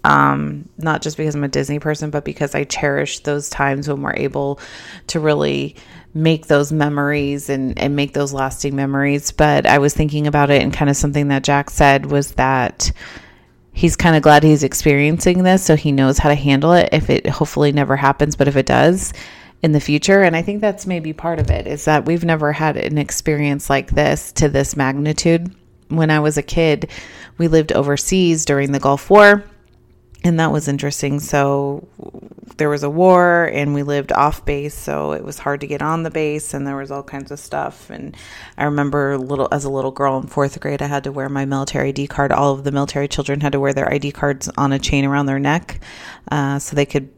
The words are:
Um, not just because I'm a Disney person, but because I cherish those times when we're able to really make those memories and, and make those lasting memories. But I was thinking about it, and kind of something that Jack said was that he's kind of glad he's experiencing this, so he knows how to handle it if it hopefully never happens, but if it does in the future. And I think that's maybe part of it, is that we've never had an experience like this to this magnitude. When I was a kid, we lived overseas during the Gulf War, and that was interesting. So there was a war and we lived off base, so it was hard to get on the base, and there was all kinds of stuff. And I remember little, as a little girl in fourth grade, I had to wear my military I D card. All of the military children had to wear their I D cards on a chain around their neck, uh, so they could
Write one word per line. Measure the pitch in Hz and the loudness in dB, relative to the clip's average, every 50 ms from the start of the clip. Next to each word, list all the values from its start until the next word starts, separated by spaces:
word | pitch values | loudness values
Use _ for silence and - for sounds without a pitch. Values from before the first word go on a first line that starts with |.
| - | 4
Um, | - 71 71 139 - 139 143 73 - 147 143 - - _ | 4 4 6 4 4 2 0 -4 -6 -8 -10 -14 -18 _
not | - 156 160 151 - | -6 -4 -2 -2 -2
just | - 156 151 | -4 -8 -6
because | - 156 156 147 | -4 -4 -4 -2
I'm | 147 143 | -2 -4
a | 139 | -2
Disney | - 143 139 139 147 147 | -2 -4 -4 -2 -6 -4
person, | - 156 151 - 156 151 | -4 -4 -4 -4 -6 -6
but | 147 147 143 | -6 -6 -6
because | 147 147 - 147 143 - | -6 -6 -6 -6 -4 -2
I | 147 143 | -4 -4
cherish | - - - - 143 139 143 147 139 - - | -4 -4 -2 -2 -2 0 0 -2 -4 -6 -8
those | _ 151 147 147 143 - | _ -4 -4 -4 -6 -8
times | - - 143 139 135 139 147 151 | -4 -2 -2 0 0 -2 -4 -4
when | 143 139 | -6 -4
we're | 139 - - | -4 -6 -4
able | - - 135 135 143 139 139 139 - - - - - - - - - - | -4 -4 -4 -4 -4 -4 -4 -6 -8 -12 -20 -20 -20 -20 -20 -20 -18 -14
to | - - 165 | -6 -6 0
really | 151 156 147 147 147 147 139 139 139 147 - - - - - - - - - | 2 2 2 2 0 0 0 -2 -4 -6 -10 -16 -20 -20 -20 -20 -20 -10 -4
make | 156 156 160 160 151 - | 0 2 2 2 2 2
those | - 156 143 143 143 | 2 2 2 2 2
memories | 156 156 143 147 147 143 143 143 147 147 143 143 143 143 143 - | 0 0 0 0 0 0 0 0 0 0 -2 -2 -4 -6 -4 -4
and, | 143 135 135 127 - | -4 -2 -2 -4 -4
and | - - 139 143 | -2 -2 -2 0
make | 143 143 135 - | -2 -2 -2 -2
those | 143 143 139 139 | -4 -4 -2 -2
lasting | 135 135 135 135 - - 143 139 | -4 -4 -4 -4 -6 -6 -4 -2
memories. | 139 139 139 139 139 139 143 143 143 143 - | -2 -4 -2 0 0 0 0 0 -2 -4 -6
But | - - 151 151 147 143 - | 0 2 2 4 4 2 2
I | - 131 147 | 2 2 4
was | 139 147 - | 4 2 2
thinking | - 156 151 147 151 151 | 0 -2 -2 -2 -2 -2
about | 147 143 147 143 143 | 0 2 2 4 4
it, | 143 135 | 4 4
and | - - - | 2 0 -2
kind | - 151 143 | 0 0 0
of | 139 | 2
something | - 151 143 143 147 143 | 0 0 0 0 0 0
that | 143 139 135 131 | 0 0 0 0
Jack | - 143 143 139 - | 0 0 0 -2 -4
said | - - 151 143 139 139 139 | 2 4 6 6 6 4 2
was | 143 147 143 139 - - | 0 -2 -2 -2 -2 -2
that | - 131 131 135 131 123 - - - - - - - - - - - - - _ _ _ _ _ _ _ _ - | -2 0 2 2 0 0 -2 -4 -4 -4 -4 -4 -6 -12 -20 -20 -20 -20 -20 _ _ _ _ _ _ _ _ -4
he's | - - 165 - | 0 0 0 2
kind | - 226 170 160 | 2 4 4 4
of | 151 139 | 6 8
glad | 151 151 147 151 | 8 8 8 8
he's | 156 151 143 151 | 6 4 4 2
experiencing | 131 - - - 156 143 143 143 151 165 165 - 185 180 180 185 | -2 -2 0 2 2 2 4 2 0 0 2 2 2 2 4 4
this, | 185 185 190 190 | 4 4 4 4
so | - 156 | 4 2
he | 151 - 151 | 4 4 0
knows | 139 139 135 131 139 | 2 4 4 4 2
how | - - 151 | 2 2 2
to | 147 | 2
handle | 143 139 143 139 135 143 165 175 | 2 2 2 2 4 4 6 6
it | 175 - - | 6 6 4
if | - 156 - - | 2 0 2 2
it | 139 - - | 0 0 0
hopefully | - 135 - 151 - - 147 147 147 | -2 -2 -2 -4 -2 0 0 2 2
never | 143 147 139 - 135 | 2 0 0 0 0
happens, | 139 139 139 139 - 147 147 147 | 2 2 2 2 2 0 -2 2
but | - 135 | 0 0
if | 143 139 | 2 2
it | 135 131 | 0 2
does | - 127 123 135 165 180 190 - - - - - - - - - - _ _ | 2 2 4 4 4 4 2 -4 -8 -12 -14 -18 -20 -20 -20 -20 -20 _ _
in | - 156 | 0 2
the | 151 147 | 2 2
future. | - - 147 147 - - 196 196 196 | 2 0 -2 0 4 4 6 6 6
And | 175 165 | 4 2
I | 165 | 0
think | 165 202 202 208 | -4 -4 -4 -2
that's | 214 208 190 196 - | -2 -2 -2 -4 -6
maybe | 190 180 170 156 156 151 | -6 -6 -4 -6 -8 -10
part | - - 170 170 156 | -6 -6 -4 -2 -2
of | 147 - | 0 0
it, | - - - | 0 -2 -2
is | - 143 147 - | -6 -8 -2 0
that | 156 151 147 - | 2 2 2 2
we've | 160 170 170 175 | 0 -2 0 0
never | 170 165 156 151 147 | 0 0 0 0 -2
had | 151 151 156 156 147 | 0 0 -2 -2 -2
an | - - - 151 | -2 -4 -2 -2
experience | 147 143 - - - - 160 151 147 147 143 143 143 - - | -2 -2 -4 -6 -4 -2 -2 -2 0 0 -2 -2 -4 -2 -2
like | 139 135 131 - | -2 -2 0 0
this | - 143 147 143 143 - - - - | 0 2 2 2 0 -2 -4 -10 -2
to | - 151 143 | 0 0 2
this | 143 139 139 - - | 2 0 -2 0 -2
magnitude. | 147 135 131 135 143 147 151 151 - - 165 165 170 170 180 - _ _ _ _ _ _ _ | -2 -2 -2 -2 -2 -2 -2 -2 0 2 2 2 2 0 -6 -12 _ _ _ _ _ _ _
When | - 165 160 156 | 0 0 2 2
I | 156 151 | 2 2
was | 151 151 151 | 2 0 0
a | 151 - | 0 -4
kid, | - - 170 165 160 147 147 - - - - - - - - - - _ | -2 0 2 2 2 2 0 -2 -10 -10 -18 -20 -20 -20 -20 -20 -20 _
we | - 165 | -2 0
lived | 165 160 160 151 151 | 4 4 4 2 2
overseas | - - 143 143 143 143 - - 185 190 180 170 165 156 - | 0 0 2 0 0 -2 0 0 2 2 4 2 2 0 0
during | - 143 139 139 135 | 0 0 0 0 -2
the | 139 139 | -2 0
Gulf | - 139 139 139 - - | 2 0 0 0 2 6
War, | 196 208 208 202 208 202 202 - - _ _ _ _ _ _ _ _ _ _ _ - - - | 8 10 10 10 8 6 0 -10 -20 _ _ _ _ _ _ _ _ _ _ _ -18 -4 -2
and | 175 170 160 | 0 2 2
that | 165 156 | 2 0
was | 143 151 - | 0 -2 -2
interesting. | 147 139 139 143 143 143 - - 139 143 143 | -4 -4 -4 -4 -6 -6 -4 -4 -4 -4 -6
So | 147 - - 143 139 139 139 139 139 139 143 147 - _ _ - - - - - - - - - - - - | -4 -2 0 0 0 0 0 -2 -2 -4 -8 -10 -12 _ _ -20 -20 -18 -18 -20 -20 -20 -20 -20 -20 -20 -6
there | - 151 147 | -4 -2 -2
was | 147 143 147 | -2 -2 -4
a | 143 | -4
war | 151 165 180 185 180 180 175 175 175 170 170 - - | 0 2 4 6 6 6 6 6 4 4 2 0 0
and | 143 143 147 143 | -2 -2 0 -2
we | 143 143 | -2 -2
lived | 143 143 143 135 - | -2 -2 -4 -2 0
off | - - 143 147 - - - | 0 2 2 0 0 -2 -4
base, | - 147 143 143 147 - | -4 -4 -4 -6 -8 -10
so | - - - 73 73 73 - - | -10 -8 -6 -6 -4 -4 -4 -6
it | 156 - | -6 -8
was | - 147 - | -12 -16 -8
hard | - 143 143 143 | -6 -6 -6 -6
to | 143 | -6
get | 143 147 139 | -8 -6 -6
on | 147 151 160 165 165 | -4 -4 -4 -4 -6
the | 160 | -6
base, | - 160 156 151 151 151 151 - - | -4 -4 -4 -4 -4 -6 -8 -8 -8
and | 143 139 | -8 -8
there | 139 139 | -8 -8
was | 139 139 139 | -10 -10 -10
all | 139 139 | -12 -12
kinds | 139 - - 139 139 - | -12 -12 -14 -14 -14 -14
of | 143 147 | -16 -18
stuff. | - - 143 143 139 135 - - - - | -14 -10 -8 -6 -6 -8 -10 -14 -20 -18
And | - - - - - - - - - - - - - | -16 -16 -16 -16 -16 -18 -20 -20 -20 -20 -20 -20 -8
I | - 143 | -4 -4
remember | 147 147 147 143 143 139 147 139 139 143 | -2 0 0 -2 0 -2 -2 -2 -2 -2
little, | 135 127 131 143 135 135 - | -4 -4 -4 -4 -4 -2 -2
as | - 147 139 | -2 -4 -4
a | 139 | -4
little | 139 135 135 135 | -4 -4 -4 -6
girl | 131 - 139 139 135 | -4 -2 -2 -2 -2
in | 131 135 | -2 -6
fourth | 131 - 151 139 139 - - | -6 -4 -2 -2 -2 -4 -8
grade, | - 147 143 135 | -8 -8 -6 -6
I | 143 | -6
had | 143 143 139 135 | -4 -6 -6 -6
to | 147 | -6
wear | 139 143 135 139 | -8 -8 -8 -6
my | 143 139 139 | -4 -6 -4
military | 139 139 135 139 - - 139 135 139 | -4 -4 -4 -4 -4 -4 -2 -2 -2
I | |
D | 139 143 143 | -2 -4 -6
card. | 139 - - 139 139 | -6 -2 -2 0 0
All | - - 143 143 139 | 2 2 2 0 0
of | 139 139 | -2 -4
the | 143 | -4
military | 143 139 143 139 - 143 143 | -2 -2 -4 -2 -4 -6 -4
children | 139 - - 139 - 139 147 | -4 -4 -6 -4 -4 -4 -2
had | 147 143 135 | -2 -2 -2
to | 139 | 0
wear | 139 139 135 | 0 0 0
their | 139 143 - | 0 -2 -2
I | - | -2
D | 147 143 143 | -2 -4 -6
cards | 143 - - 143 143 135 - - - | -6 -4 -2 -2 -2 -4 -8 -10 -4
on | - 139 139 139 | -2 0 0 0
a | 135 | -2
chain | - - 151 139 139 | -2 0 0 0 0
around | 139 139 143 143 | 0 0 -2 -2
their | 139 135 139 | -2 -2 -2
neck, | 139 143 156 175 - - - - - - - - - - - - _ - | 0 0 -2 -2 -4 -8 -14 -14 -14 -16 -20 -20 -20 -20 -20 -20 _ -6
uh, | 135 147 143 139 139 139 | -4 -2 -2 -2 -4 -4
so | - - 147 | -6 -4 -2
they | 147 143 | -2 -2
could | - - 143 135 139 _ | 0 -2 -4 -4 -6 _